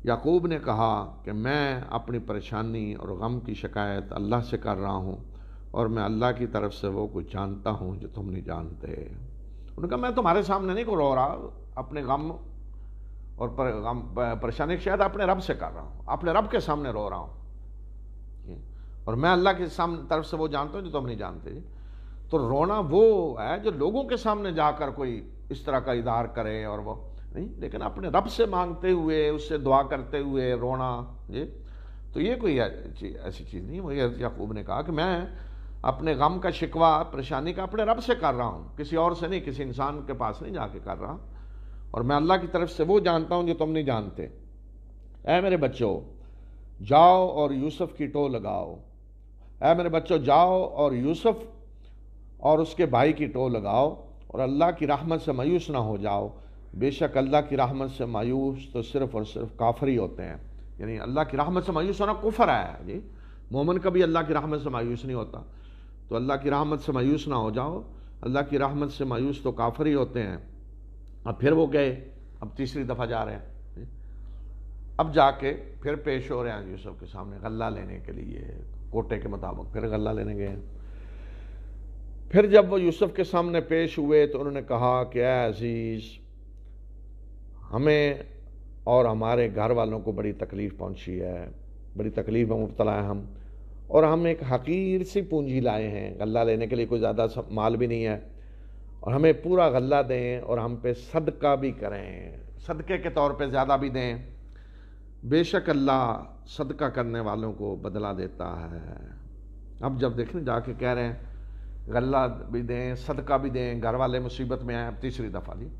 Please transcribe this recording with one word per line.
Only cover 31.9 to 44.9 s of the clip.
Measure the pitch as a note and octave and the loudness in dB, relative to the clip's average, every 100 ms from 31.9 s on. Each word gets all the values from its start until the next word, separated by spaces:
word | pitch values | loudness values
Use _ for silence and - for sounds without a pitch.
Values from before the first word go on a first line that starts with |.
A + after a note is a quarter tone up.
| - - | -14 -8
तो, | - | -2
ये | F#3 B3 | 0 2
कोई | A3 C3 | 2 2
ऐ-, | G#2 - - | 2 -2 -12
ची-, | - G2 - | -10 -10 -8
ऐसी | F2+ - | -10 -10
चीज़ | - F#2 | -10 -10
नहीं। | F#2+ E3+ | -8 -8
वही | F3 C#3 | -4 0
हज़रत | B2 A#2+ | 0 0
याकूब | A#2+ - G#2+ | -4 -4 -6
ने | G#2+ | -6
कहा | F#2+ G2+ | -4 -4
कि | D#3 | -2
मैं | D#3 F3+ E3+ F#3+ - - - - - | 0 2 0 -4 -10 -12 -12 -12 -2
अपने | B2+ C3 D#3+ | -2 0 0
गम | C3 D3 F3+ | 4 4 4
का | F3+ | -2
शिकवा, | - E3 D#3+ D#3+ D#3 | -2 -4 6 6 6
परेशानी | D#3+ C3+ C3 C#3 D#3+ | 2 -4 -4 -2 -2
का | F3+ | -4
अपने | F#3+ G#3+ | -4 0
रब | G#3+ A#3 | 2 2
से | A#3+ | 2
कर | A#3+ D#3 | 2 2
रहा | B2 A#2 | 2 -2
हूँ, | E2+ - - | -4 -12 -10
किसी | D3 D#3+ | -2 4
और | E3+ | 4
से | E3+ D#3+ | 2 -2
नहीं, | F#3 | -2
किसी | D3 B2+ | -4 -6
इंसान | C3+ A#2+ C#3 D3 | -6 -2 -2 -4
के | C3 | -8
पास | B2+ A2+ G#2 | -2 -2 -4
नहीं | D#3+ | -6
जाके | F#3 G#2+ G2 | -6 -6 -6
कर | - F2+ | -8 -6
रहा, | G2 E3 - - - - - - - | -6 -10 -12 -16 -14 -14 -14 -14 -8
और | A2+ | -2
मैं | A#2+ C#3+ | 2 2
अल्लाह | D#3+ F#3+ | 6 4
की | F3 | 4
तरफ | F3 E3+ | 0 0
से | - | 0
वो | D#3+ G#3 | 4 6
जानता | F3 E3 D#3+ | 6 2 2
हूँ | F3 F3 | 0 2
जो | |
तुम | D#3+ D#3 | 0 0
नहीं | D#3+ | 2
जानते। | C#3 A#2 G2 - C#2 - - - - - - | 2 0 -2 -6 -10 -10 -18 -18 -18 -18 -18